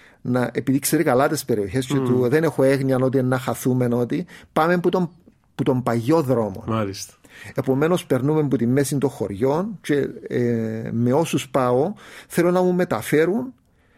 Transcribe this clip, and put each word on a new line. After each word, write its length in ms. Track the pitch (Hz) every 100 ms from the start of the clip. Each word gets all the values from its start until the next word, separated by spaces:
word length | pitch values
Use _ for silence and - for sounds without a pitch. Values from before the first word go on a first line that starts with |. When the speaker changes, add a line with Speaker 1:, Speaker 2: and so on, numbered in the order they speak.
| - _
Speaker 1:
να, 280 | - 123 123
επειδή 260 | - 131 131
ξέρει 240 | - 156
καλά 240 | 160 123 147
τις 180 | 151 -
περιοχές 400 | 107 98 131 131
και 100 | 143
Speaker 2:
Μμμ. 100 | 127
Speaker 1:
του, 220 | 127 123
δεν 140 | 151
έχω 200 | 160 -
έγνοια 340 | 135 139 135 131
ότι 200 | 131 131
να 140 | 127 127
χαθούμε, 480 | 127 117 131 127 123
ότι 340 | 120 120 147 180 - -
πάμε 240 | - 165 180
που 120 | 175
τον, 200 | 185 170 - _ _ _ -
που 80 |
τον 200 | 139 127
παγιό 380 | 127 117 117 165
δρόμο. 420 | 131 120 107 95 -
Speaker 2:
Μάλιστα. 460 | 110 104 95 - - - - - -
Speaker 1:
Επομένως, 500 | 135 131 160 180 -
περνούμε 340 | 131 135 156
από 180 | 143 131
τη 80 | 117
μέση 300 | 131 143 143
των 120 | 135
χωριών 680 | - 98 98 131 151 202 185
και, 280 | - 143 - - -
ε, 600 | 123 120 117 110 110 117
με 200 | 113 120
όσους 360 | 139 165 143 -
πάω, 440 | 139 127 123 165 220 - - -
θέλω 240 | - 170
να 100 | 180
μου 120 | 180
μεταφέρουν 800 | 180 180 110 - 147 165 220 262 - _ _ _